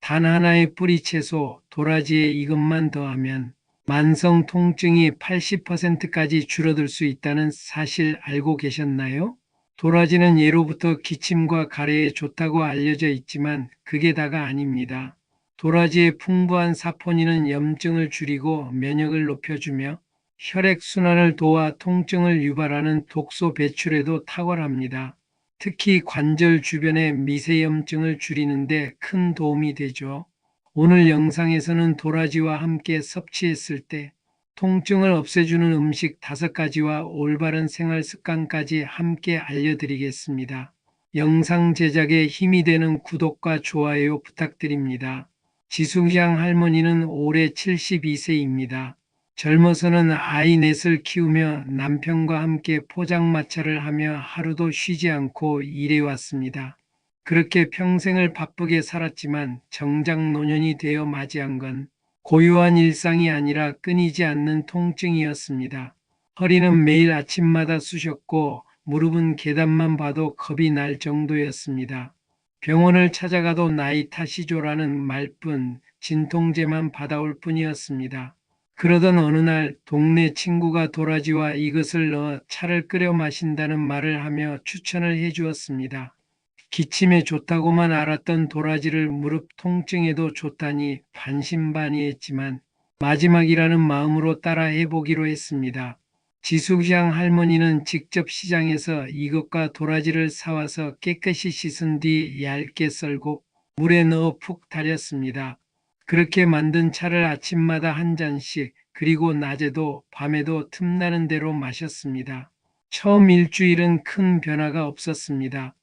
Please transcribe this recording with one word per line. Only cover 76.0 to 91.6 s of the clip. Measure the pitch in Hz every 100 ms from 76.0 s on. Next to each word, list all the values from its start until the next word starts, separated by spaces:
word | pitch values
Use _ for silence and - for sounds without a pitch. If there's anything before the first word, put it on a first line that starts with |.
| - 156 151 170 165 160 160 160 160
받아올 | - 143 151 151 147
뿐이었습니다. | - 160 160 147 - 135 127 131 127 _ _ _ _ -
그러던 | 175 175 180 180
어느 | 151 156
날 | 160 160 151 139
동네 | _ 147 151 165 165
친구가 | 151 180 170 170 165 160
도라지와 | 160 156 156 147 156 151
이것을 | 143 151 151 156 170 156
넣어 | 147 147 143 _
차를 | - 175 175 170
끓여 | 185 180
마신다는 | 170 156 143 165 151 151 151
말을 | 147 143 151 151
하며 | 147 147 151 139
추천을 | - 185 - 180 170 165
해주었습니다. | 170 165 160 156 - 135 131 135 127 _ _ _ _ _ _
기침에 | - 156 - 185 175
좋다고만 | - 156 - 165 165 165 170
알았던 | 156 151 151 - 165 156
도라지를 | 151 156 156 151 156 156
무릎 | 143 147 156 160 _
통증에도 | 180 180 175 185 165 156 160
좋다니 | 151 151 139 151 143 143 139 _
반신반의했지만 | - - 139 135 170